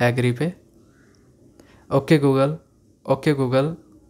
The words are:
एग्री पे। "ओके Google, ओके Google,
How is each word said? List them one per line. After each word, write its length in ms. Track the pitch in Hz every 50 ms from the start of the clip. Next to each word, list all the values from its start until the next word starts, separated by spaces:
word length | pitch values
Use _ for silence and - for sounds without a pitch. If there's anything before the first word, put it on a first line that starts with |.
एग्री 300 | 120 120 120 123 123 123
पे। 220 | 120 - 147 175 180 - _ _ _ _ _ _ _ _ _ _ _ _ _ _ _ _ _ _ _ _ - _ _ _ _ - 131
"ओके 260 | 139 135 - 165 147
Google, 340 | 139 139 135 135 139 147 160 - _ _ _ _ _ _ _ _ - -
ओके 240 | 135 131 - 156 147
Google, 400 | 135 135 123 127 131 139 156 170 - - - - - _